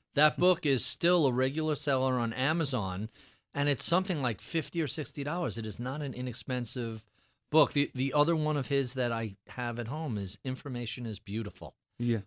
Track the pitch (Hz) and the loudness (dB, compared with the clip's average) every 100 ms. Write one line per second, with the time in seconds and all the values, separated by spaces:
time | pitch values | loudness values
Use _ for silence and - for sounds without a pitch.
0 | _ 143 151 - 180 175 147 131 - - | _ 2 2 4 2 4 2 2 0 2
1 | 170 180 139 120 135 147 156 143 147 131 | 4 6 4 4 0 0 -2 0 0 2
2 | 131 127 113 117 139 170 143 120 95 92 | 2 2 0 0 0 2 0 0 0 -2
3 | 113 - - _ _ 143 143 135 - 180 | -6 -10 -20 _ _ 0 0 2 2 2
4 | 190 156 127 110 - 165 - 170 147 - | 2 0 -2 -2 -4 -4 -2 -2 -2 -4
5 | 151 147 139 175 135 104 110 104 123 147 | -6 -6 -4 -2 -2 -2 -4 -4 -4 -4
6 | 143 120 127 113 - 127 120 127 117 113 | -4 -4 -6 -6 -4 -4 -2 -4 -4 -6
7 | - _ _ _ - 156 139 143 143 123 | -12 _ _ _ 2 4 6 4 0 0
8 | 135 147 151 165 151 147 131 139 127 131 | 0 4 4 2 2 0 0 0 0 0
9 | 120 117 110 98 - - 120 117 113 156 | -2 0 -4 -8 -14 -6 -6 -4 -6 -4
10 | 156 104 95 - 131 131 139 120 117 - | -2 -2 -4 -6 -6 -6 -6 -6 -6 -6
11 | 117 104 - 107 107 - - - _ - | -6 -6 -6 -4 -4 -8 -12 -12 _ -2
12 | 120 110 | 0 0